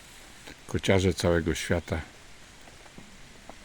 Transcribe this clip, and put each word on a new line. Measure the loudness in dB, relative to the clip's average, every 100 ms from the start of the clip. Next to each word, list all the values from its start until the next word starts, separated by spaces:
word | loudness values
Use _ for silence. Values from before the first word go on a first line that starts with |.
| -20 -20 -20 -20 -20 -20 -8
Kociarze | -4 2 4 4
całego | 2 2 2 2 -2
świata, | -2 -2 -2 -6 -6 -18 -20 -20 -20 -20 -20 -20 -20 -20 -20 -20 -20 -20 -20 -20